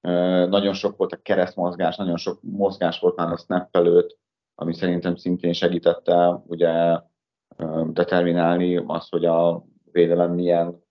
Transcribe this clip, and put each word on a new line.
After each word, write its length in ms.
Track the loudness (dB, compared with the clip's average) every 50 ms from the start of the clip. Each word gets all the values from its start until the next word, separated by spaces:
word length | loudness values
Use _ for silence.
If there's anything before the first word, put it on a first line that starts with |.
Ö, 440 | _ -2 0 0 2 2 2 2 2
nagyon 260 | 2 2 0 0 0 -4
sok 240 | -2 -4 -6 -2
volt 160 | _ -4 -4 -4
a 80 | -12
keresztmozgás, 760 | _ -2 0 0 0 -2 -2 -4 -4 -4 -2 -2 -4 -4 -4
nagyon 200 | -4 -4 -4 -4
sok 220 | -4 -4 -6 -8 -8
mozgás 580 | -12 -10 -4 -2 -2 -2 -2 -2 -4 -4 -2 0
volt 160 | -2 -2 0
már 160 | 0 -4 -4
a 60 | -4
snap 380 | -8 -6 _ -4 -4 -4 0 _
előtt, 420 | 2 4 6 6 4 4 2 -8 _ _ _ _ _ _ _ _
ami 180 | -10 -8 -8 -6
szerintem 420 | -4 -2 -2 -2 -2 -2 -4 -6
szintén 380 | -4 -4 -4 -4 -2 -2 -2 -2
segítette, 880 | 0 0 0 0 2 0 0 0 0 _ 2 2 4 4 2 2 -2 -6
ugye, 520 | -12 -4 0 0 2 2 2 2 2 2 0 -2 _ _ _ _ _ _ _ _ _ _
ö, 260 | _ -10 -6 -4 -4 -4
determinálni 880 | -4 -2 -2 -2 0 0 0 0 2 0 2 2 2 2 2 0 0 0
azt, 340 | -2 -2 -4 -8 -8 -8 -4
hogy 160 | -4 -2 0
a 400 | 2 2 2 2 2 0 -2 -8 _ _ _ _ _
védelem 420 | _ 2 4 4 4 2 2 0 0
milyen 500 | -2 0 2 2 2 0 -2 -6 -14 _ _